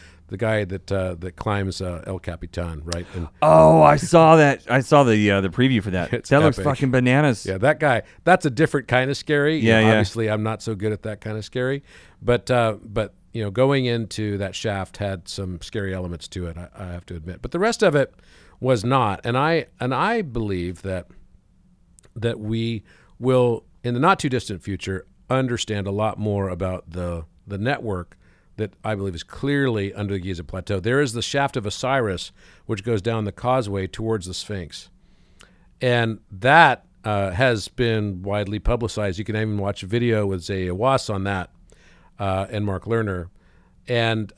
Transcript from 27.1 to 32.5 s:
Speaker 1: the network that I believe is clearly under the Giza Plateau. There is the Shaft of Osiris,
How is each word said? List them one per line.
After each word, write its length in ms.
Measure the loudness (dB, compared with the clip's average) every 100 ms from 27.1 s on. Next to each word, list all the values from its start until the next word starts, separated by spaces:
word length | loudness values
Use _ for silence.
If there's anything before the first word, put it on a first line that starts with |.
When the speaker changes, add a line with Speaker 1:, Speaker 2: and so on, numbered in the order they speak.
| -8 -10 _ -12
Speaker 1:
the 120 | -6
network 580 | -4 -4 -4 -6 -8 -18 _ _ _ -8
that 180 | -8 -6
I 100 | -6
believe 200 | -4 -4
is 80 | -8
clearly 720 | -12 -6 -2 0 0 0 -4
under 180 | -4 -4
the 80 | -4
Giza 240 | -6 -8
Plateau. 340 | -10 -12 -6 -4
There 220 | 0 0
is 140 | 0
the 80 | -4
Shaft 340 | -4 -2 -2 -2
of 80 |
Osiris, 680 | -6 -6 -2 0 0 -4 -8 -18 -20